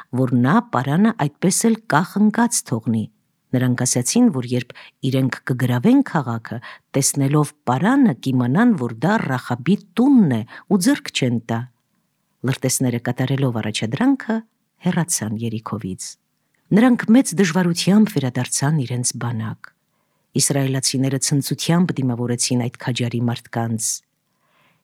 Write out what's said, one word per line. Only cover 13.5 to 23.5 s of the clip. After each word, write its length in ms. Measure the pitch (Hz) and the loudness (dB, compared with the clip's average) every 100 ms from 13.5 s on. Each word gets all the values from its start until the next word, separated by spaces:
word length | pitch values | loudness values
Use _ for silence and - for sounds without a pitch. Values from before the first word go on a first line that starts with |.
| 113 | 0
առաջադրանքը, 760 | 107 101 110 113 254 269 - 220 220 _ _ _ | -4 -4 -4 0 0 0 0 -6 -6 _ _ _
հեռացան 520 | 180 175 160 - 110 107 | -2 -2 -2 -2 -4 -4
Երիքովից։ 680 | 117 110 - 104 95 92 - - _ _ _ _ - | -6 -6 -8 -8 -8 -10 -12 -18 _ _ _ _ 0
Նրանք 320 | 180 254 240 - | 4 4 2 4
մեծ 280 | 226 - | 4 4
դժվարությամբ 800 | 160 190 165 175 170 - 202 208 | 0 0 2 0 0 2 4 4
վերադարձան 640 | - 131 123 123 - 139 156 | 2 -2 -2 -4 -2 0 0
իրենց 340 | 120 123 120 | -2 -4 -4
բանակ։ 560 | 123 120 110 110 113 - _ _ _ _ _ _ - | -4 -6 -4 -6 -8 -16 _ _ _ _ _ _ -2
Իսրայելացիները 840 | - 139 135 131 - 131 135 135 | 0 0 0 -2 -2 0 0 0
ցնծությամբ 760 | - 143 135 143 - 170 175 | 0 -2 -2 -4 0 2 2
դիմավորեցին 680 | 143 131 117 120 120 - 123 | 0 -2 -2 -4 -4 -2 -2
այդ 140 | 120 - | -2 -6
քաջարի 440 | - 120 120 117 | -6 -4 -4 -2
մարդկանց։ 680 | 120 113 - | -2 -4 -6